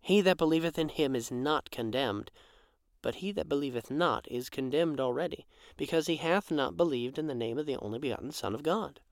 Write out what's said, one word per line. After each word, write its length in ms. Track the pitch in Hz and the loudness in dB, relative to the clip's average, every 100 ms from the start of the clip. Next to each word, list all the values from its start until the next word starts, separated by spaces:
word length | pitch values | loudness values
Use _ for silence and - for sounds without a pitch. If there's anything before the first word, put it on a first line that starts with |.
He 180 | - 196 | 6 6
that 160 | 190 180 | 6 4
believeth 420 | 160 165 165 160 | 4 4 2 0
in 120 | 156 | -2
him 260 | - 143 131 | 2 2 2
is 140 | 113 | -2
not 400 | 123 135 151 - | -2 2 0 0
condemned, 600 | - 113 123 131 104 - _ - _ _ _ _ _ | -6 -2 0 0 -2 -6 _ -20 _ _ _ _ _
but 140 | - | -6
he 180 | 117 190 | -4 -4
that 160 | 202 156 | -4 0
believeth 420 | 143 143 123 - | 0 0 -4 -6
not 380 | 139 170 113 - | -2 0 0 -2
is 200 | 123 127 | -8 -6
condemned 500 | - 131 143 170 143 | -6 -2 2 0 0
already, 460 | 131 123 170 - - _ - - | -2 -2 -4 -6 -14 _ -20 -8
because 280 | 143 165 156 | 0 0 2
he 100 | 160 | -2
hath 340 | 165 185 - | 2 0 2
not 260 | 151 147 165 | 0 0 2
believed 420 | 170 131 123 135 | 2 2 -2 -4
in 100 | 156 | -4
the 60 | |
name 220 | 123 113 120 | -2 -2 -2
of 80 | |
the 120 | 151 131 | -2 -4
only 220 | 104 113 | -4 -4
begotten 320 | 143 110 131 | -4 -4 -6
Son 240 | 156 98 | -6 -4
of 80 | 110 | -2
God. 380 | 147 202 214 - _ | 0 0 -2 -10 _